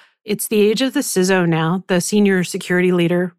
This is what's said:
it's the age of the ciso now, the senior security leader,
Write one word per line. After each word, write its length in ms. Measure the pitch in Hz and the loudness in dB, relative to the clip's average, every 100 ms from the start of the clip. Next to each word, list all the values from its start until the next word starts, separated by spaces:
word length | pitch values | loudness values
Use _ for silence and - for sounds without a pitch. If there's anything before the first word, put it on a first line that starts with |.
| _ _ | _ _
it's 240 | - 208 - | -8 -6 -2
the 120 | 214 | 2
age 220 | 208 220 | 2 2
of 120 | 262 | -2
the 80 | - | -2
ciso 460 | - 190 185 190 170 | -2 -2 2 2 2
now, 360 | 160 160 185 - | 0 0 -2 -2
the 140 | 180 | -2
senior 420 | - 208 202 190 | 0 2 2 2
security 480 | 170 190 - 180 180 | -2 -8 -4 0 2
leader, 440 | 180 170 175 180 | 2 0 0 -2